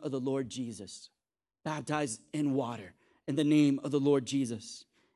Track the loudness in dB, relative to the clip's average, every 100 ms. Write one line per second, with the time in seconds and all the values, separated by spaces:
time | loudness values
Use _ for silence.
0 | -4 -4 -2 -2 -4 -6 -8 -8 -12 -16
1 | -20 _ _ _ _ _ -8 -6 -4 -2
2 | -2 -6 _ -2 0 0 -2 -6 -12 -20
3 | _ _ -4 0 4 6 6 4 0 2
4 | 4 4 2 -2 -2 -4 -10 -16 -20 _
5 | _